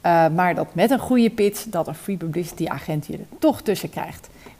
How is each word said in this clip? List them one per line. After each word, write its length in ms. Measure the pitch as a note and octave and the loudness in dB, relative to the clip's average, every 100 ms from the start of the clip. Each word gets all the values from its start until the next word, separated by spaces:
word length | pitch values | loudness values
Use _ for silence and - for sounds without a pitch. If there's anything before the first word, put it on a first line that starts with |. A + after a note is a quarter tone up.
Eh, 280 | E3 E3+ D#3+ | 4 4 4
maar 260 | E3 F3+ | 4 2
dat 200 | E3+ D#3 | 0 -4
met 160 | E3 G#3+ | 2 2
een 80 | C4 | 2
goede 320 | - B3 A#3 | 2 4 4
pitch, 340 | A3 G3+ G3+ | 4 0 0
dat 240 | - F3+ D#3 | -8 -4 -4
een 60 | |
free 220 | D#3 - F#3+ | -6 -8 -6
publicity 500 | E3 D#3 E3+ - E3 | -4 -4 -6 -6 -6
agent 400 | - - D3+ - | -6 -4 -6 -4
je 60 | |
er 260 | - G#3 - | -12 -14 -2
toch 240 | D#4 G#3 | 0 0
tussen 280 | - F#3 D#3 | -2 -4 -4
krijgt. 380 | - - - - - - | -8 -10 -12 -20 -20 -20